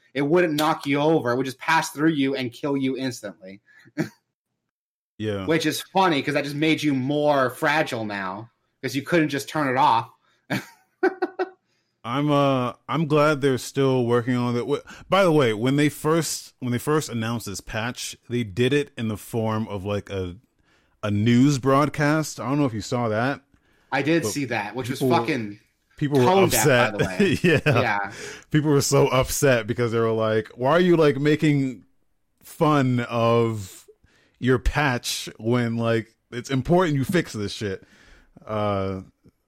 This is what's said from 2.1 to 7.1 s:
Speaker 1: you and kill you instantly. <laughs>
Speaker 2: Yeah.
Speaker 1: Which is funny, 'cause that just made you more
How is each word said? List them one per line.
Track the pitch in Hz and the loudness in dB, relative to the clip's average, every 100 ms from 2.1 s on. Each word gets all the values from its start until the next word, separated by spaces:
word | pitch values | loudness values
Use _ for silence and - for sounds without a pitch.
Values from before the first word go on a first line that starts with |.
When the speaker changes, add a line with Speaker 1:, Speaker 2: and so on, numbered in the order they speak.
Speaker 1:
you | 151 135 | 0 -2
and | 135 123 | -2 -6
kill | - 147 139 | -6 -4 -2
you | 131 127 | -2 -2
instantly. | 131 120 101 - 95 98 _ _ 117 - | -6 -8 -12 -14 -18 -20 _ _ -14 -8
<laughs> | 117 - _ _ _ _ _ _ _ _ _ - | -8 -10 _ _ _ _ _ _ _ _ _ -10
Speaker 2:
Yeah. | 107 101 95 | -6 -4 -2
Speaker 1:
Which | 160 | 0
is | 156 - | -2 -4
funny, | - 190 190 143 | -4 0 2 0
'cause | 131 | -2
that | 143 | -4
just | 139 147 | -4 -2
made | 156 151 | 0 0
you | 147 | 0
more | 135 127 | -2 -2